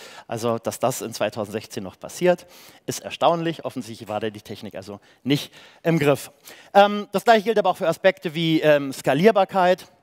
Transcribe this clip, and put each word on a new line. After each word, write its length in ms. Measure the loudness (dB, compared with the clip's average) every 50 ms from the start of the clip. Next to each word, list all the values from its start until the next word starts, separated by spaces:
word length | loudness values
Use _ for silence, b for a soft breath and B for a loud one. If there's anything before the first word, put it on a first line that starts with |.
| B B B B B B
Also, 320 | -8 -4 -2 -2 -2 -2
dass 200 | -4 -8 -6 -2
das 220 | -2 -2 -2 -2
in 100 | -8 -10
zweitausendsechzehn 720 | -6 -4 -4 -4 -4 -6 -8 -6 -8 -10 -10 -10 -12 -10 -10
noch 160 | -12 -14 -14
passiert, 460 | -18 -16 -8 -2 2 2 2 0 -2 B B B B B B B B
ist 140 | -10 -10 -10
erstaunlich. 640 | -10 -12 -6 0 2 2 2 2 -2 -6 -6 -6 -10
Offensichtlich 420 | -10 -10 -10 -12 -12 -14 -14 -10 -8
war 100 | -6 -4
da 100 | -4 -6
die 120 | -8 -10
Technik 340 | -16 -16 -16 -14 -14 -14 -14
also 240 | -14 -14 -14 -16 -18 b b b b b
nicht 280 | 0 0 0 -2 -8 B B B B B B
im 160 | B 0 0 2
Griff. 340 | 2 2 0 0 -2 -14 _ _ B B B B B B 6
Ähm, 320 | 6 6 6 4 -4 -6 -4
das 120 | -4 -2 4
Gleiche 220 | 4 4 4 4
gilt 120 | 0 0 2
aber 140 | 2 0
auch 60 | 0 0
für 100 | 0 -2
Aspekte 480 | -2 2 2 0 0 0 -6 -8 -4
wie, 260 | -2 0 2 2 4
ähm, 320 | 4 4 4 4 2 -4 -8
Skalierbarkeit. 960 | -6 -2 0 0 4 4 4 6 4 2 2 2 2 4 4 2 0 -2 -20 _ _